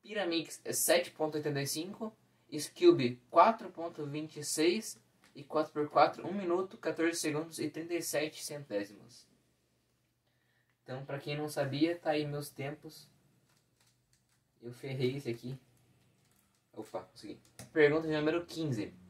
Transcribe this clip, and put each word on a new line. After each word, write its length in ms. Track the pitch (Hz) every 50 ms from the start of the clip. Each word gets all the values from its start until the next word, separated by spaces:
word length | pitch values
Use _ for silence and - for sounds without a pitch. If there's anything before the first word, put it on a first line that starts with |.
Pyramix 580 | _ 196 208 208 190 175 165 165 151 - - - _
é 80 | -
sete 380 | - - - - 160 - 175 -
ponto 260 | - - 156 156 151
oitenta 260 | 151 147 151 143 139
e 40 | 139
cinco. 480 | 139 - 156 165 190 208 - 226 220 - _ _ _ _ _ _ _ 143 151
Scube 640 | 147 - - - 180 175 160 139 127 120 123 - _ _
quatro 400 | - 165 180 220 226 - 220 180
ponto 340 | - - 165 170 170 - 147
vinte 360 | 143 143 151 156 156 - 147
e 40 | 147
seis. 560 | - - 156 156 170 220 220 220 - - - _ _ _ _ _ - _
E 80 | -
quatro 300 | 143 - - 151 156 -
por 160 | - 151 147 151
quatro, 380 | - 143 151 156 - - -
um 80 | - 185
minuto, 420 | 202 196 175 170 180 190 - -
quatorze 420 | - - 160 151 - 160 170 170 -
segundos 400 | - 156 143 147 160 165 - -
e 120 | - 151
trinta 240 | - 156 160 170 175
e 80 | 170
sete 420 | 160 - - 147 151 156 - - -
centésimos. 840 | - 151 147 139 - 104 101 101 101 104 95 - - - - - _ _ _ _ _ _ _ _ _ _ _ _ _ _ _ _ _ _ _ _ _ _ _ _ _ _ _ _ _ _ _
Então, 220 | _ - 127 139 143
pra 140 | - 143 143
quem 180 | - 147 147
não 120 | 147 151 147
sabia, 480 | - 151 143 135 131 143 156 165 170
tá 140 | 170 - 165
aí 160 | 151 151 147
meus 240 | 143 147 147 147 -
tempos. 580 | - - 135 143 151 151 - 156 - - - - _ _ _ _ _ _ _ _ _ _ _ _ _ _ _ _ _ _ _ _ _ _ _ _ _ _ _ _ _ _
Eu 120 | 117 120
ferrei 440 | 123 - - 135 135 131 131 127 135
esse 140 | 143 - 123
aqui. 260 | 117 - - 127 135 - _ _ _ _ _ _ _ _ _ _ _ _ _ _ _ _ _ _ _ _ _ _
Opa, 300 | - 110 107 - - -
consegui. 360 | - - _ - - 104 - - _ - _ - - -
Pergunta 360 | - 160 151 147 151 160 160 156
de 40 | 156
número 300 | 151 151 156 160 170 175
quinze. 480 | - - 160 160 147 123 104 95 - - - -